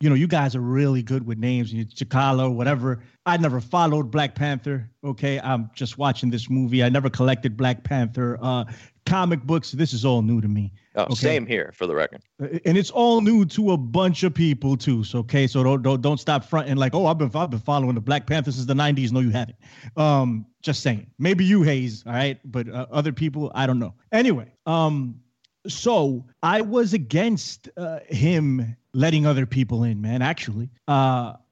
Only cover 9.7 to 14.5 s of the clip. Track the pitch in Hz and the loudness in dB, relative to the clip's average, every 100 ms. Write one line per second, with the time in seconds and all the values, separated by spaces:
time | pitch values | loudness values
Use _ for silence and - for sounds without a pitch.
9.7 | 131 143 120 131 120 110 117 107 104 101 | -2 -2 0 2 2 2 2 0 0 -2
10.7 | - _ 104 - 117 147 151 113 107 76 | -8 _ -4 -2 0 0 0 0 -2 -4
11.7 | - 90 76 78 - _ - 139 165 - | -4 -2 0 -2 -6 _ -12 -8 -4 2
12.7 | 185 - - 240 233 214 226 175 - 208 | 2 2 2 4 4 6 4 4 2 2
13.7 | 170 120 170 185 156 185 147 165 | 2 0 2 2 2 0 2 2